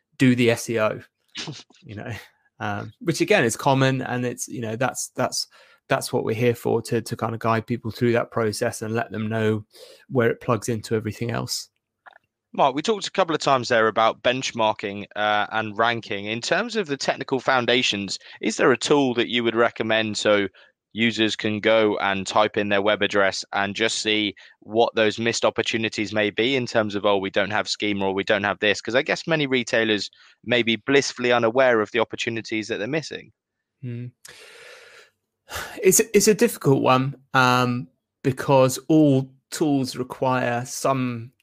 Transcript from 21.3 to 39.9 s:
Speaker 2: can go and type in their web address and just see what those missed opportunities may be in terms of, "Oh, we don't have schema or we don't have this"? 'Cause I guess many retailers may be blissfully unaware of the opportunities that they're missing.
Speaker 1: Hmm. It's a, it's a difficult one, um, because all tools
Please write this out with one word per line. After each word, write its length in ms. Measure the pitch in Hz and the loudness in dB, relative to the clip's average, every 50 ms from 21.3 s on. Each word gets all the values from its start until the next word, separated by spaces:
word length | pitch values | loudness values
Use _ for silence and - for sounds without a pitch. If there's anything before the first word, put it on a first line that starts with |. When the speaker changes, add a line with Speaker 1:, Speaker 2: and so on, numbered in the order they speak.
| - | 0
Speaker 2:
can 240 | - - 110 107 104 | -2 -4 -4 -4 0
go 380 | 98 110 110 113 110 104 101 - | 2 2 4 4 4 2 2 0
and 280 | - 98 98 98 92 | -2 -2 -2 -2 -4
type 300 | - - 110 107 107 - | -2 2 2 2 2 0
in 140 | 110 101 101 | -2 -2 0
their 100 | 101 98 | 0 0
web 220 | 98 104 104 98 101 | 2 0 0 0 0
address 420 | 98 - 104 98 95 - - - - - | 0 2 2 2 2 0 -4 -8 -6 -4
and 240 | 101 98 101 98 | -4 -2 -2 -2
just 220 | 101 113 113 - - | -2 -2 -2 -2 -2
see 360 | - 110 107 107 107 101 - - - - _ _ | -2 -2 0 0 -2 -4 -6 -10 -16 -20 _ _
what 340 | _ 104 107 113 117 - - | _ -4 0 2 2 2 2
those 240 | 113 110 107 101 113 | 2 2 2 0 0
missed 260 | 113 117 113 - - | -2 -2 -2 0 0
opportunities 720 | 110 - - 113 - - 113 110 107 - - 107 95 107 | 0 0 -2 -2 -2 -4 -4 -4 -4 -4 -6 -6 -4 -2
may 160 | 107 104 104 | -2 -2 -2
be 260 | 92 - 113 131 139 | 0 0 0 0 0
in 100 | 131 120 | -2 -2
terms 280 | - - 117 107 104 98 | -2 -2 -2 -2 -2 -2
of, 100 | 101 98 | -2 0
"Oh, 140 | 104 101 98 | 0 0 0
we 100 | 95 95 | -2 -2
don't 220 | - 107 98 98 | -2 -2 -2 0
have 180 | 107 104 95 - | -2 -4 -4 -4
schema 380 | - - 107 104 101 98 98 | -6 -4 -4 -2 -2 -2 -2
or 80 | 98 95 | -2 -2
we 100 | 98 95 | -2 0
don't 200 | - 110 98 101 | 0 0 0 0
have 140 | 104 92 - | -2 -2 0
this"? 200 | 107 104 98 - | 0 0 0 0
'Cause 140 | - 117 110 | -2 -2 -2
I 80 | 131 160 | 0 0
guess 240 | 196 185 - - | 0 -2 -4 -2
many 200 | 165 160 156 147 | -2 -2 -2 0
retailers 640 | 131 131 127 113 - - 113 113 110 107 101 - - - _ - _ _ _ _ | 0 0 -2 0 0 0 0 2 2 0 -2 -2 -6 -12 _ -20 _ _ _ _
may 180 | 110 123 120 113 | 0 0 0 2
be 140 | 113 117 | 2 0
blissfully 540 | 107 - - 139 143 - - - - 123 123 | -2 0 2 2 2 2 0 -2 -2 0 2
unaware 520 | 120 120 117 113 113 135 131 127 120 110 104 | 2 4 2 2 2 4 4 4 4 2 0
of 80 | - | 0
the 100 | - 117 | 0 -2
opportunities 640 | 110 - - - - 123 117 113 104 - 113 110 104 107 | -2 -2 -4 -6 -6 -6 -6 -6 -6 -6 -6 -6 -4 -4
that 100 | 107 87 | -6 -6
they're 100 | 101 120 | -6 -4
missing. 420 | 147 160 135 - 98 85 - 107 _ _ _ _ _ _ _ _ _ _ 131 | -6 -6 -6 -8 -10 -14 -14 -18 _ _ _ _ _ _ _ _ _ _ -12
Speaker 1:
Hmm. 240 | 123 120 120 123 123 - _ - - - - - - - - - - - - - - - - - _ _ _ _ _ _ _ _ - - - - - - - - | -10 -10 -10 -12 -14 -16 _ -20 -20 -20 -20 -20 -20 -20 -20 -20 -20 -20 -20 -20 -20 -20 -20 -20 _ _ _ _ _ _ _ _ -14 -12 -12 -12 -12 -8 2 4
It's 180 | 190 - - | 6 6 6
a, 160 | 214 - - | 4 4 4
it's 120 | 208 202 214 | 6 6 6
a 60 | 208 | 6
difficult 460 | - 240 226 - - - 147 135 127 | 6 4 2 2 2 2 4 4 4
one, 340 | 117 123 131 131 131 139 139 - _ _ - | 6 4 4 4 2 0 -4 -8 _ _ 2
um, 540 | 131 127 123 123 127 127 123 123 123 127 - _ _ _ _ _ _ - | 4 4 6 6 4 4 2 0 -2 -6 -10 _ _ _ _ _ _ -2
because 560 | 139 127 - - - 139 131 131 131 127 - - - | -2 -2 0 2 4 6 6 6 4 2 -2 0 2
all 420 | 135 156 156 143 135 131 135 131 - _ _ _ | 4 6 6 6 6 4 0 -2 -8 _ _ _
tools 460 | - - 170 151 143 135 131 127 | -6 -2 0 0 2 0 0 -2